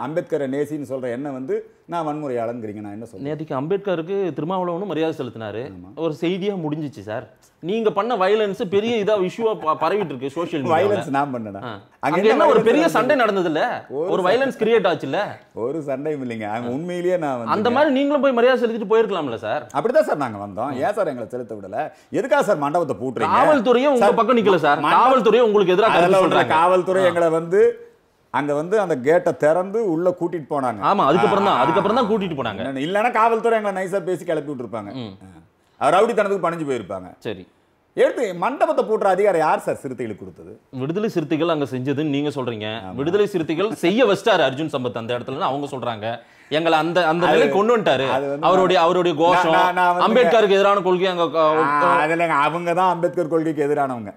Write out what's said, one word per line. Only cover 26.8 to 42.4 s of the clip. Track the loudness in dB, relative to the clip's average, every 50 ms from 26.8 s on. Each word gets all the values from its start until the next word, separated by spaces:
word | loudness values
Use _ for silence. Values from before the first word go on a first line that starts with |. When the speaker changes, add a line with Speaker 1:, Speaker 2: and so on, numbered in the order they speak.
| 2 2 0 2 2
Speaker 2:
ஆ. |
Speaker 1:
எங்களை | 2 2 2 2 2
வந்து | 2 0 -2 0 4 4 4 4 2 -2 -10 -20 _ _ _ _ _ _ _ _
அங்க | -4 -2 -2 0 -2
வந்து | -2 -2 0 0 0
அந்த | 0 0 -2
கேட்டை | 0 2 2 2 2 2 0 0
திறந்து | 2 2 2 2 2 0 -2 -2 -2 -2 0
உள்ள | -2 0 0 0
கூட்டிட்டு | 0 0 -4 -6 -6 -8 -6 -4
போனாங்க. | -4 -2 -2 -2 -4
Speaker 2:
ஆமா, | 0 0 0 2 4 4
அதுக்கப்புறம் | 4 4 4 2 2 2 2 2
தான், |
Speaker 1:
ஆ, | 2 2
ஆ, | 2
Speaker 2:
அதுக்கப்புறம் | 2 2 2 2 0 2 0
தான் | 0 0
Speaker 1:
ஆ. | 0
Speaker 2:
கூட்டிட்டு | 0 -2 -2 -4 -6
போனாங்க. | -6 -6 -6 -6 -6
Speaker 1:
இல்லைன்னா, | -8 -6 -6 -6
இல்லைன்னா | -6 -2 -2 0 0 0
காவல்துறை | 2 2 2 2 2 2 0 0 0 0 0
எங்களை | -2 -4 -4 -4
நைஸா | -4 -4 -4 -2
பேசி | -4 -6 -4 -4
கிளப்பி | -4 -4 -4 -4 -6
விட்டுருப்பாங்க. | -10 -10 -10 -10 -10 -10 -10 -10 -10
Speaker 2:
ம். | -10 -12 -12 -14 -16 -20 -20
Speaker 1:
ஆ. | -20 -20 -20 _ _ _ _ _ _ _ 0 2
ரவுடித்தனத்துக்கு | 4 4 2 2 2 0 0 0 -2 -2 -2 -4
பணிஞ்சு | -4 -4 -4 -4
போயிருப்பாங்க. | -4 -6 -6 -8 -10 -12 -12 -14 -20
Speaker 2:
சரி. | _ -10 -10 -10 -10 -14 -20 _ _ _ _ _ _ _ _ _
Speaker 1:
எடுத்து | 0 0 0 2 -2 -6 -6 -4
மண்டபத்தை | -4 -4 -4 0 0 0 0 0 -2 0
பூட்டுற | 0 -2 0 2
அதிகாரம் | 0 2 2 2 2 2 2
யார் | 2 2 0 0
சார் | -2 -4 -6
சிறுத்தைகளுக்கு | -6 -8 -10 -10 -8 -8 -10 -10
கொடுத்தது? | -12 -14 -18 -18 -20 -20 -20 -20 -20 _ _
Speaker 2:
விடுதலை | -10 -8 -6 -6 -4 -4 -4 -2
சிறுத்தைகள் | -2 -4 -2 -2 -2 -2 0
அங்க | 0 0 -2 -2 -4
செஞ்சதுன்னு | -6 -6 -4 -4 -2 -2 -2
நீங்க | -2 -2 -2 -2 -4
சொல்றீங்க. | -4 -6